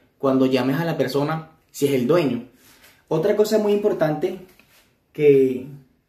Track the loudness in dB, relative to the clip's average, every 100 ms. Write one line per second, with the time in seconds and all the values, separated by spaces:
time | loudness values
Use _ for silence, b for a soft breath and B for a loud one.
0 | B -4 0 2 2 0 0 -2 -4 -2
1 | -2 -2 -2 -6 -10 _ _ -4 -2 0
2 | 0 0 0 -4 -10 b b b b b
3 | -6 -2 0 2 2 2 0 0 0 0
4 | -2 -2 -6 -8 -16 b b b b _
5 | _ 2 4 6 4 -2 -10 -18 _ _